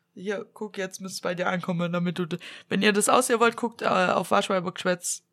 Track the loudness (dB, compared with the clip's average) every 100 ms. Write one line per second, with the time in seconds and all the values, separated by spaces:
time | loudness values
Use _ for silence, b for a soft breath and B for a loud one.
0 | _ -12 -6 -6 -6 -10 -10 -6 -8 -8
1 | -10 -6 -4 -2 -2 -2 -2 -2 -2 0
2 | -2 -2 -4 -4 B B B 2 2 4
3 | 4 4 4 4 4 2 -4 -2 0 2
4 | 4 2 2 2 2 0 -2 -4 -2 -2
5 | -4 -8 _